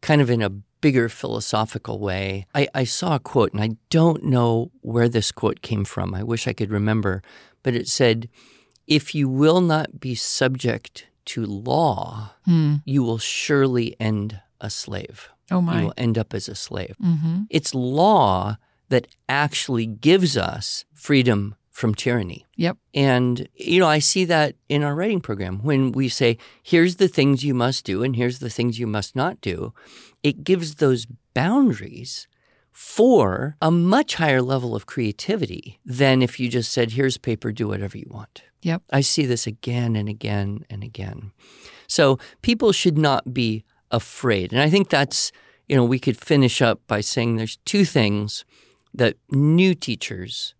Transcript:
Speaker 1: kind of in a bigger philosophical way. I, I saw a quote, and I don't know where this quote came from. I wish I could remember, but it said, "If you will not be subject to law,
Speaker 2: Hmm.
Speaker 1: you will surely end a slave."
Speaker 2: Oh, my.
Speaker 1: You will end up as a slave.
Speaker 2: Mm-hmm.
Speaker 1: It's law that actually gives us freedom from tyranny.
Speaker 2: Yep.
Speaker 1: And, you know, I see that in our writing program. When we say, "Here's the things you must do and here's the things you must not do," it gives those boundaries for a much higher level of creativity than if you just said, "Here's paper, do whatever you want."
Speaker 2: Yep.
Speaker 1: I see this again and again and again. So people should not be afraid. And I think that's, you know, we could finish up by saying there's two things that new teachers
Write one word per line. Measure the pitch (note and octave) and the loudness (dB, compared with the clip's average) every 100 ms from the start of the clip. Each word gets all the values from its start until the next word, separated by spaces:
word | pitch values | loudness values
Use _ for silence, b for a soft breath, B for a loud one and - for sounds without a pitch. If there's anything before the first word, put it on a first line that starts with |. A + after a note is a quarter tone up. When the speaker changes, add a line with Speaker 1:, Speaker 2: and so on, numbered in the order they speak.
Speaker 1:
kind | - D3+ | 2 2
of | C3 | 4
in | A#2+ | 2
a | G#2 G2 - _ | 0 -4 -16 _
bigger | D3+ B2+ A#2 | 2 2 0
philosophical | - - A2 G#2+ G#2+ A2 G#2+ - G#2 | -4 -8 -6 -2 0 -2 -4 -8 -6
way. | G2+ F#2 G2 G2 F#2+ | -2 -2 -4 -6 -6
I, | C#3+ C#3+ | -2 -2
I | - | -2
saw | B2+ - F3+ D3 | -2 -2 -2 -2
a | |
quote, | - C#3 G#2+ | 0 0 2
and | G#2 | 0
I | A2 A2 _ | -4 -4 _
don't | E3 E3 D#3 | 2 4 2
know | - B2+ A#2+ A2+ A#2+ _ | 0 2 2 0 -2 _
where | - A#2 A#2+ | -4 2 2
this | A#2 G#2 | 2 -2
quote | - A2 - | -2 -4 -4
came | - G#2+ | -6 -4
from. | G2 - F#2 | -4 -4 -6
I | F#2 | -6
wish | A2 A#2 - | -6 -4 -4
I | |
could | A2+ G#2 | -6 -4
remember, | G#2 G#2 A2 G2+ F#2+ - B B B | -2 0 0 -2 -4 -8 B B B
but | - | -4
it | A#2+ - | -4 -2
said, | - B2+ A2+ A#2 b b b b b - | 2 2 2 -4 b b b b b 0
"If | D3+ - | 0 0
you | D3+ C#3 | -2 -2
will | C3 D3+ F3 | 4 4 4
not | F3 D#3 D#3 - | 4 0 -2 -8
be | C3 | -8
subject | A#2+ - - C3 C3 B2 A2 - - - _ - | -6 -4 0 0 0 -2 -4 -8 -20 -20 _ -12
to | - | -8
law, | G#2+ G2 A#2 C3+ E3 A#2+ - A2 G#2+ _ | -6 -6 -2 0 2 -2 -6 -12 -14 _
Speaker 2:
Hmm. | - E3+ D3+ D3 | 0 2 2 0
Speaker 1:
you | D3 C#3 | 0 0
will | A#2 A2+ | 0 -2
surely | - - - C#3+ C3+ B2 A#2 - | -4 -6 0 2 2 2 -2 -2
end | A2 G#2+ G#2 G#2 _ _ | -2 -2 -4 -8 _ _
a | G#2+ | -10
slave." | - - F#2+ - - - _ _ | -10 -8 -10 -12 -18 -20 _ _
Speaker 2:
Oh, | F3+ | -2
my. | F3 E3+ | 0 0
Speaker 1:
You | E3 | -2
will | - | -2
end | A#2+ A2+ | -2 0
up | G#2+ | -2
as | G#2+ - | -6 -8
a | |
slave. | G2+ - - F#2 - | -12 -10 -10 -10 -4
Speaker 2:
Mm-hmm. | F3+ E3 D#3+ E3+ G#3+ | -2 0 0 -4 -2
Speaker 1:
It's | D#3+ - | -2 -2
law | C3 B2 C#3 F#3+ G#3 A#2 F#2 G2 G#2+ _ _ _ | -2 -2 2 4 6 4 2 0 -6 _ _ _
that | B2+ - _ - | 0 0 _ -4
actually | C3+ D3 - - B2 A2+ | -2 0 -2 -4 -2 -2
gives | G#2+ C#3+ F#3+ F3+ C3+ | 0 4 4 4 0
us | F2 - - - - | -2 -6 -8 -8 -12
freedom | _ - C#3+ B2 G#2 G2+ G#2 _ | _ 2 4 4 2 -2 -10 _
from | - A#2 | -4 -2
tyranny. | G#2 - A#2+ F#2 - _ - | -2 -2 -2 -4 -10 _ -4
Speaker 2:
Yep. | E3+ F#3 _ | -4 -4 _
Speaker 1:
And, | - C#3 B2 B2 B2 - | 0 2 4 2 -2 -6
you | _ - F3 | _ 0 4
know, | F3 | 4
I | D3+ | 4
see | C#3+ F#3+ F3+ | 2 0 2
that | E3 D3 - _ | 2 2 -2 _
in | D3 | -2
our | D3 C#3+ | -2 -2
writing | G3 G3+ | -2 -2
program. | - G2+ F#2 F#2+ | -4 -6 -6 -4
When | B2+ C#3 C3 | 0 2 2
we | B2 C3 | 0 -2
say, | - B2 A2+ B B | 2 0 0 B B
"Here's | - E3+ F3 F3 | 0 4 4 4
the | F#3+ | 0
things | - C#3 C#3 | 4 2 2
you | C#3+ | 0
must | B2+ A#2+ C3+ | 0 0 -2
do | - G2 | -4 -2
and | B2 A#2 | -2 0
here's | A#2+ B2 | -2 -2
the | B2+ | -10
things | G#2 A#2+ A2+ | -2 -2 -2
you | A#2+ | -4
must | G#2+ G2 | -4 -4
not | C3 D3+ - | -4 -4 -4
do," | - F2 A2 - B B B B | -6 -6 -8 -12 B B B B
it | D3 - | -4 -4
gives | D3 F#3 E3 D3+ | 0 0 0 0
those | D3 B2+ A2+ - _ | 0 2 -2 -16 _
boundaries | - D#3 B3+ C4 A2+ G2+ - A#2+ - - _ _ _ _ | -2 0 2 2 0 -8 -14 -14 -14 -16 _ _ _ _
for | - - - A#3 A#3 G#2+ F#2 C3+ D3+ | -20 -12 2 6 6 4 0 -4 -2
a | D#3+ | 2
much | E3+ E3+ A3+ D4+ - | 2 4 2 2 0
higher | D#3+ C3 | 2 2
level | B2+ C3+ B2 | 2 -2 -2
of | A2 - | -8 -8
creativity | - A2+ G2+ - G#3+ B2+ F2 - - | -4 -4 -4 -4 -2 -2 -6 -16 -20
than | - B2 C3+ C3 | -12 0 2 4
if | B2 - | 2 -2
you | B2 | -4
just | B2 A2+ | -2 -2
said, | - A#2 | -2 -2
"Here's | A2+ C3+ B2 | 0 -2 -2
paper, | - A2+ A#2 | -4 -4 -4
do | A2 G#2+ | -6 -4
whatever | G2+ G2+ - | -4 -8 -10
you | - | -16
want." | G#2 G#2 - _ _ | -16 -16 -20 _ _
Speaker 2:
Yep. | E3+ E3 _ | -6 -6 _
Speaker 1:
I | C#3 | 0
see | C#3 - | 2 0
this | C#3 A#2+ - | 0 0 -4
again | A2 - A#2+ A#2+ A2 | -8 -6 -4 -2 -2
and | G#2 | -4
again | G#2+ G#2+ G#2 G2 G#2 - | -6 -4 -4 -4 -8 -12
and | G2+ | -14
again. | G#2+ G#2+ G2 G#2+ G#2 _ B B B B B | -14 -12 -12 -12 -16 _ B B B B B
So | - C#3+ C3 B B | 2 4 4 B B
people | - A#3 A3+ | -2 2 2
should | F#3+ F#3 D3+ | 4 2 2
not | D3+ C3+ - | 2 2 -2
be | B2+ A#2 A2 - _ _ | -2 -2 -4 -10 _ _
afraid. | A#2 - - C3 G2+ F2+ | -4 -4 -4 0 0 0
And | A#2+ | 2
I | D3 | 4
think | F#3+ F#3+ | 4 2
that's, | D3 C#3 - - b b b b | 2 2 0 -4 b b b b
you | C#3 | 2
know, | |
we | A#2+ B2+ | 4 2
could | - A#2 | 0 -4
finish | - D3 C3 - | 2 4 4 4
up | A#2+ G#2 _ | 2 0 _
by | G#2 | -4
saying | G#2+ - A#2 A2+ | -2 -2 -2 -2
there's | A2 - | -4 -8
two | - G#3 | -2 2
things | F3+ D3 G#2+ G#2 G#2 - - b b b b | 2 4 2 0 -4 -8 -14 b b b b
that | - A#2+ - _ | 0 0 0 _
new | C3+ D3 E3 F#3+ | 2 4 4 4
teachers | F3+ - A2 - G2 F#2+ - - _ | 2 -4 -6 -6 -10 -10 -10 -12 _